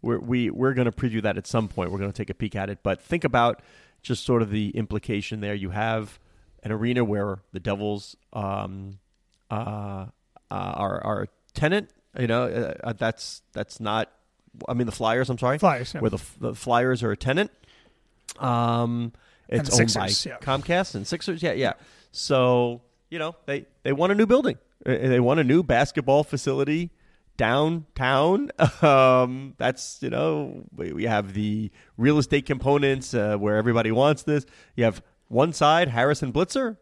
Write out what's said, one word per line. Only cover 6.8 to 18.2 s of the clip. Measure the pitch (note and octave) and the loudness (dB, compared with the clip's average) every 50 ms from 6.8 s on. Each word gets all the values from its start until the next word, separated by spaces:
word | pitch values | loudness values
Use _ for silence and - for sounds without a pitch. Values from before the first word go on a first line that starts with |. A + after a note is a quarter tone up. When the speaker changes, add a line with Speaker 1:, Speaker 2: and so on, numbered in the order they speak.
| A2+ A#2+ B2 B2 A#2+ | 0 0 2 2 2
Speaker 1:
where | G#2 G#2 G2+ G2+ G#2 F#2+ F#2+ _ _ - | 2 0 -2 -2 -2 -4 -6 _ _ -14
the | F#2+ | -8
Devils, | E2+ A#2 G2+ G2 G#2 G#2 G#2 G2+ - - - _ _ _ - | -4 -4 -4 -2 -2 -4 -4 -4 -8 -14 -20 _ _ _ -8
um, | A2+ G#2 G2 G2 G2+ G2+ F#2+ F#2+ G2 F#2+ G2 G2 G2 _ _ _ _ _ _ _ _ _ _ | -6 -4 -4 -4 -4 -6 -8 -10 -12 -14 -14 -16 -18 _ _ _ _ _ _ _ _ _ _
uh, | G#2+ | -8
uh, | G#2 A2+ A2 G#2+ G#2 G2+ G2+ G2 F#2+ F#2+ G#2+ - _ _ _ _ - _ _ | -6 -6 -6 -8 -8 -8 -10 -10 -10 -12 -14 -16 _ _ _ _ -20 _ _
are, | G2 F#2+ F#2 F#2+ - - G2+ F#2+ G2 - - | -8 -8 -6 -6 -6 -4 -4 -4 -4 -4 -4
are | G2+ G#2+ G2+ G2 | -4 -4 -4 -6
a | G2+ _ _ _ _ _ | -8 _ _ _ _ _
tenant. | - D3+ D3+ F3+ G#3 G#3 - _ _ _ _ _ - | -2 0 2 2 0 -2 -4 _ _ _ _ _ -4
You | B2+ | -2
know, | A2+ A2+ A#2+ B2 | 0 0 0 0
uh, | B2 - A#2+ A#2 - - - - A#2 | 0 -2 -4 -4 -4 -6 -8 -8 -10
uh, | A2+ | -6
that's, | G2+ A#2+ A2+ A2+ - - - - - _ _ _ | -4 -4 -4 -4 -4 -12 -16 -16 -18 _ _ _
that's | G#2+ G#2 _ - - | -10 -10 _ -10 -10
not, | A2 G#2 G#2 A2+ A2 - _ _ _ _ _ _ _ _ _ - - - | -6 -4 -2 -2 -2 -4 _ _ _ _ _ _ _ _ _ -16 -8 -4
I | B2 | -2
mean, | A#2+ B2 | -2 -2
the | A2+ - | -2 -2
Flyers, | - A#2+ A2 A2+ B2 C3 - | 0 0 2 2 2 0 0
I'm | B2+ A#2 | -2 -2
sorry. | - B2 C3+ D3+ | 0 0 0 4
Speaker 2:
Flyers, | G3+ F#3 D3 B2 B2 - - | 4 2 2 2 -4 -8 -6
yeah. | D3+ | -2
Speaker 1:
Where | B2 A2 | -2 -2
the, | - - - - - - | -2 -2 -8 -10 -14 -8
the | - A#2 A2 | -8 -6 -6
Flyers | A2 - B2 A#2+ A#2+ B2 B2+ B2+ A2+ A#2+ | -6 -2 2 2 4 4 2 0 0 0
are | A2+ G#2 | -2 -2
a | |
tenant. | - - B2 C3+ E3+ G#3 G#3 _ _ _ _ _ _ _ _ _ _ _ _ _ _ | -2 -2 0 0 0 0 -2 _ _ _ _ _ _ _ _ _ _ _ _ _ _